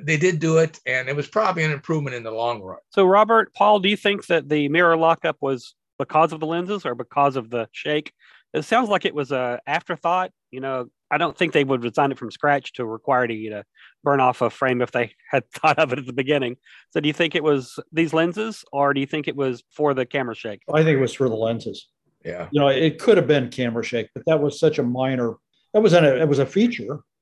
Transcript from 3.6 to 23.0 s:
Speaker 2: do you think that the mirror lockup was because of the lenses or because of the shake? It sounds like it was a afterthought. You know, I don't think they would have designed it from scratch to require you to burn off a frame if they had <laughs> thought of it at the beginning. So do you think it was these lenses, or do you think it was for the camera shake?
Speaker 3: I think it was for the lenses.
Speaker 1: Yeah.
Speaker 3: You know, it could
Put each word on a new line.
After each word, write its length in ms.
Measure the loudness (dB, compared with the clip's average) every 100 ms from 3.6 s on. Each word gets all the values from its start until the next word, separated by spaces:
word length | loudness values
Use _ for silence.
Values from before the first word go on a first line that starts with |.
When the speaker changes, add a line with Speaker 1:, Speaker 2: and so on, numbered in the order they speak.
| 4 4
Speaker 2:
do 100 | 2
you 80 | 0
think 300 | 0 -2 0
that 200 | -2 0
the 220 | 0 2
mirror 260 | 2 4 4
lockup 400 | 4 2 -2 -4
was 340 | -4 -4 -8 _ _ -10
because 340 | -2 2 2
of 80 | 0
the 60 | -4
lenses 400 | -4 -4 -6 -6
or 100 | -8
because 400 | -6 0 0 0
of 140 | -6
the 180 | -6 -8
shake? 400 | -8 -6 -4 -6 -16 _ _ _
It 100 | -8
sounds 240 | 0 0 2
like 160 | 0
it 100 | -2
was 180 | -4 -4
a 260 | -2 -2 -4 -4
afterthought. 640 | -4 -4 -4 -2 -2 -2 _ _
You 120 | -10
know, 260 | -6 -6 -8 _ -4
I 60 | -2
don't 200 | -2 -2
think 140 | 0
they 120 | 2
would 200 | 2 0
have 80 | -2
designed 220 | 0 -2
it 60 | -2
from 120 | -10
scratch 420 | -4 0 0 -2
to 120 | -10 -10
require 440 | -6 -2 0 0
you 200 | -4 -10
to 160 | -12 -14 _ -20 _
burn 180 | 0 2
off 200 | 2 2
a 80 | -2
frame 320 | 0 -2 0
if 100 | -2
they 220 | -2 -4 _ -4
had 140 | -4 -4
<laughs> 0 |
thought 260 | -2 0 2
of 140 | 0
it 80 | -2
at 60 | -6
the 80 |
beginning. 420 | -4 -2 -2 -2 -8 _ -20 _
So 80 | -4
do 80 | -2
you 60 |
think 220 | -2 -2 0
it 80 |
was 340 | 0 0 -2 -14 -8
these 220 | -4 0
lenses, 500 | 0 0 -2 -6 -8 -8
or 220 | -2 0
do 80 | 0
you 60 | -2
think 200 | -4 -6
it 80 | -4
was 280 | -4 -4 _
for 220 | -2 0
the 120 | 0 -2
camera 300 | -4 -6 -8
shake? 260 | -12 -12 -2
Speaker 3:
I 100 | 2
think 140 | 4 4
it 40 |
was 120 | 2
for 140 | 0 -2
the 80 | 0
lenses. 540 | -2 -2 -6 -12 -16 _ _ _
Speaker 1:
Yeah. 240 | -12 -10 -2
Speaker 3:
You 80 | 2
know, 80 | 4
it 280 | 4 2
could 200 | 2